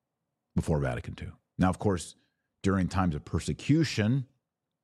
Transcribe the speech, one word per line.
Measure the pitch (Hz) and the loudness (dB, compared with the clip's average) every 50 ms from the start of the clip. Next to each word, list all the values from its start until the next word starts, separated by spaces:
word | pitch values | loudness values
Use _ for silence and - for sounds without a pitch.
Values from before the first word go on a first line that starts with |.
| _ _ _ _ _ _ _ _ _ _ - | _ _ _ _ _ _ _ _ _ _ -4
before | 87 85 - 80 73 | -4 0 0 0 0
Vatican | 69 64 60 60 - - - | 0 -2 -4 -4 -8 -10 -12
two. | - - - - _ _ _ - | -12 -12 -14 -14 _ _ _ 0
Now, | - 92 92 | 2 2 2
of | 87 | 2
course, | - - 104 95 82 - - - _ _ _ _ _ _ _ _ _ - | 2 0 0 0 0 -4 -10 -16 _ _ _ _ _ _ _ _ _ 0
during | 98 95 95 90 - | 2 2 2 2 0
times | - 98 92 87 73 | 0 0 0 2 0
of | 71 - | -2 -6
persecution, | - - 80 - - 71 - - - 143 165 151 - - - 104 110 131 143 123 - _ _ _ _ _ _ _ _ _ _ | -2 -4 -2 -2 -2 -6 -4 0 2 2 2 2 0 0 0 2 2 2 0 -2 -6 _ _ _ _ _ _ _ _ _ _